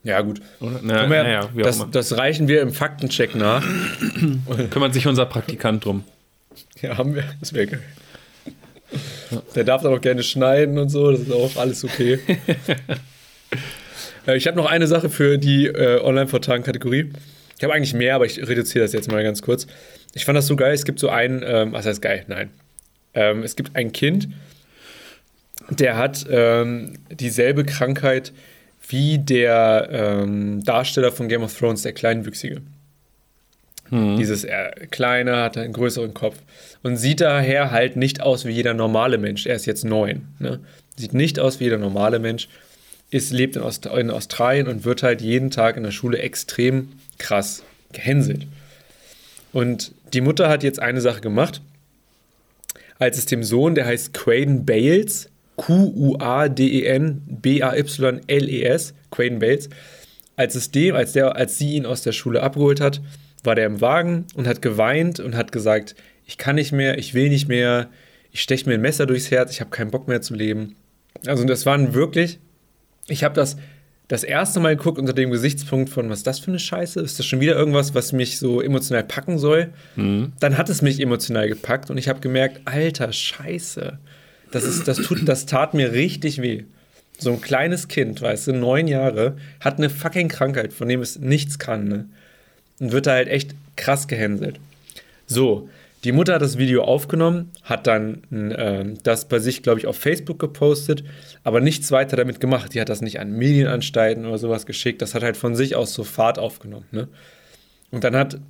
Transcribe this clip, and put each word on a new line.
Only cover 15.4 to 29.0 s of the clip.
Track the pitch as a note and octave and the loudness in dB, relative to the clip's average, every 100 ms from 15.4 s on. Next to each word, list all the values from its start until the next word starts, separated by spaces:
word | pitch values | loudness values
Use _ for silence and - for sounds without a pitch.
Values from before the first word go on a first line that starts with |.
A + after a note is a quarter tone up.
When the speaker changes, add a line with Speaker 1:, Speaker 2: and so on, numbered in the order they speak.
| C#3+ C#3 D3 | 4 4 4
Speaker 1:
äh, | - B2+ B2 | 4 4 4
Online-Vortragen-Kategorie. | C3 C3 C3+ C3 - B2 B2 - B2+ C3 D#3 - - - - - | 4 2 2 0 0 -2 0 -4 0 0 -2 -10 -20 -20 -20 -4
Ich | C#3 | 0
hab | |
eigentlich | D#3 C3+ | 0 0
mehr, | A#2+ B2 C3+ | 0 2 4
aber | A#2 | 2
ich | - | 0
reduziere | B2 A#2+ A#2 A#2+ G#2+ | -2 -2 0 2 2
das | |
jetzt | G#2+ G#2 | 0 -2
mal | G#2+ | 0
ganz | G#2+ G#2 | 0 -2
kurz. | - B2 - - - - - | -2 -2 -2 -18 -20 -20 -16
Ich | - | -6
fand | - C#3+ | 0 2
das | C#3+ | 2
so | C#3 | 2
geil, | C3 | 4
es | D3 C#3+ | 2 -2
gibt | C#3 | -2
so | C#3 | 0
einen, | A#2 B2 C3 B2 | 2 0 -2 0
ähm, | A2+ A2 | 2 2
was | A2+ G#2+ | -2 -4
heißt | G2+ | -2
geil? | G#2 G2+ F#2+ | -2 -4 -4
Nein. | F#2+ G2+ _ _ - _ _ _ | -8 -8 _ _ -20 _ _ _
Ähm, | A#2+ G#2+ G#2+ | 0 2 2
es | A2 - | -4 -8
gibt | C3+ C3+ | -6 -4
ein | A#2 | -4
Kind, | - C#3+ F#3+ - - - - _ _ - - - - _ _ _ - - | 0 0 0 -2 -12 -20 -20 _ _ -20 -20 -20 -20 _ _ _ -20 -10
der | C#3+ C3 A#2 | 0 0 2
hat, | C3+ C#3 - | -2 -4 0
ähm, | B2+ A#2 A#2 A#2 A#2+ A2+ - - | 4 4 4 0 -4 -8 -16 -18
dieselbe | E2 B2 A2 B2 C#3+ C#3+ | -8 -4 2 2 2 0
Krankheit | - B2+ C3+ C#3 C3 C3 - - - _ _ - | -2 -2 0 2 0 -2 -20 -20 -20 _ _ -6
wie | C3 | 0